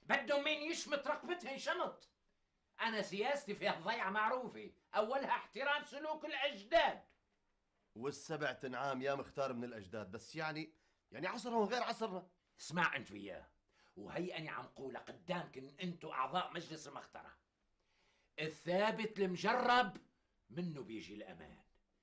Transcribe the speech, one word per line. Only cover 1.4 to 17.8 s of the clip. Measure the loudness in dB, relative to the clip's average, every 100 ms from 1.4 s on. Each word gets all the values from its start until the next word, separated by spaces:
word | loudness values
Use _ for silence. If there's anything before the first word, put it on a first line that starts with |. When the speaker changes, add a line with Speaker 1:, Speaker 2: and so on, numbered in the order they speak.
| -4 -4
Speaker 1:
شمط. | -2 0 0 -4 -16 _ _ _ _ _ _ -4
أنا | 0 0
سياستي | 0 0 2 2 0
في | -2 0
هالضيعة | 0 0 0 0
معروفة، | 2 2 2 -2 -8 -12 -14 _
أولها | 2 4 2 2
احترام | 0 0 -2 2 2
سلوك | 0 -6 -4 -2
الأجداد. | -2 0 0 -2 4 6 6 4 -8 _ _ _ _ _ _ _ _
Speaker 2:
والسبع | -6 -4 -4 -4 -2 -2
تنعام | -2 -4 -2 0 0
يا | 2
مختار | 0 -2 0 0
من | 0
الأجداد، | -4 -6 -8 -8 -6
بس | -8 -8 -4
يعني، | -4 -2 -6 -10 _ _ _
يعني | -6 -4
عصرهم | -2 0 4
غير | 4 4
عصرنا. | 0 0 -2 -2 -8 _ _ -16
Speaker 1:
اسمع | -2 4 4 2
أنت | -4
وياه، | -10 -8 -10 -14 _ _ _ _ -14
وهي | -6 -4 -2 -4
أنا | -6
عم | -6 -8
قولها | -10 -8 -8
قدامكن | -10 -10 -4 -4 -4 -8 -10 -6
أنتوا | -4 -4 -4
أعضاء | 0 2 2 0
مجلس | -4 -6 -8 -10
المخترة، | -12 -12 -14 -16 -20 _ _ _ _